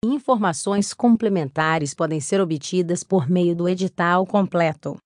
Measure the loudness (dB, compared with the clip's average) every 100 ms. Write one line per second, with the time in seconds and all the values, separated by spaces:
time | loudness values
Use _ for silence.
0 | -2 -2 0 0 0 -2 -2 -2 -2 0
1 | 4 4 4 0 -2 -2 0 0 -2 -4
2 | -2 -2 -2 0 0 -2 -2 -2 0 -2
3 | 0 0 2 2 2 0 -2 -2 -4 -2
4 | 0 2 2 0 0 0 0 -2 -10 -12